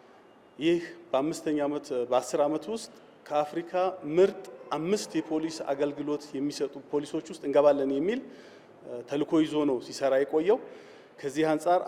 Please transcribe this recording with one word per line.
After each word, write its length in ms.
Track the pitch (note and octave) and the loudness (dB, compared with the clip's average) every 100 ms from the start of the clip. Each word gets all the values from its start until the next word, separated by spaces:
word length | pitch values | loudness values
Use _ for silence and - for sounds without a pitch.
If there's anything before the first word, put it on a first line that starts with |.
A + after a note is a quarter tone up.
| - - - - - - | -20 -20 -20 -20 -20 -4
ይህ 220 | D#3+ E3+ - - | 0 0 -2 -14
በአምስተኛ 540 | - C3 D3+ D#3+ D#3+ D3+ | -4 -2 0 -2 -2 0
ዓመት፣ 240 | C#3+ D3 D3 B2+ | 0 -2 -4 -4
በአስር 360 | A#2+ B2+ - D#3+ | 0 0 0 0
ዓመት 240 | D3 D#3 G#3 | 0 0 -4
ውስጥ 240 | A3+ - - - - | -8 -10 -20 -20 -20
ከአፍሪካ 480 | - D3 D3+ E3 E3+ F3+ F#3 - D3 | -4 -2 -2 -4 -6 -2 -2 -2 -2
ምርጥ 340 | D#3+ G3 G3+ - - - | 4 4 4 -12 -16 -8
አምስት 380 | D3 D#3+ G#3 - | -4 0 -2 -2
የፖሊስ 440 | D#3 D3+ D#3 D#3+ D#3+ D3 | -4 -2 -2 -2 -6 -4
አገልግሎት 580 | C#3 D3 C#3+ C#3+ D3 - | 0 0 -2 -4 -4 -6
የሚሰጡ 460 | C3+ C#3+ C#3 C3+ C#3 - | -4 -4 -2 -4 -6 -6
ፖሊሶች 400 | D3 D3 - - | -4 -2 -6 -6
ውስጥ 140 | F3+ | -10
እንገባለን 480 | C#3+ C#3+ D3 C#3 C3+ | 0 6 6 6 2
የሚል፣ 280 | C#3 E3+ B3+ | 0 0 -2
አ፣ 800 | - - - - - - - B2 | -4 -16 -20 -20 -20 -20 -14 -14
ተልዕኮ 280 | A#2 C#3+ D3 D#3+ | -6 -4 2 4
ይዞ 160 | D#3 D3+ | 4 2
ነው 140 | D3 B2 | 2 0
ሲሰራ 320 | - - C3+ C3 | -4 -2 2 4
የቆየው። 420 | C#3+ D#3 F3 A#3 - - - - - - | 4 2 4 2 0 -18 -20 -20 -20 -10
ከዚህ 280 | C#3+ C#3 D#3 | -6 0 2
አንጻር 340 | D3+ E3+ F3+ | 2 4 2